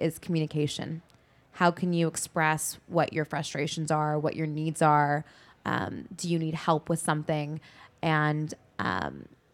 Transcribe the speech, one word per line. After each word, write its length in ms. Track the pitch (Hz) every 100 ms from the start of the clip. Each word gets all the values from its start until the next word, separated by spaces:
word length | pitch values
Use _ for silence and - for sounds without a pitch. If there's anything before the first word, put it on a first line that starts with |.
is 160 | 165 156
communication. 840 | - 170 156 151 147 - - 160 - - _ _ _
How 160 | - 175
can 240 | 170 180
you 140 | 170 165
express 720 | 160 - - 156 156 - - -
what 260 | 170 151
your 100 | 156 147
frustrations 640 | 151 151 147 143 - 156
are, 260 | 156 151 156
what 180 | 151 -
your 120 | 156
needs 340 | 151 156 151
are? 420 | 156 147 143 147 151 - - - -
Um, 420 | 120 95 - - 180
do 120 | 175
you 120 | 170
need 160 | 160 156
help 340 | - 160 -
with 100 | 165
something? 640 | - 151 151 151 147 156 - - - _
And, 520 | 165 156 151 151 156 - _ -
um, 460 | - 92 73 67 - - _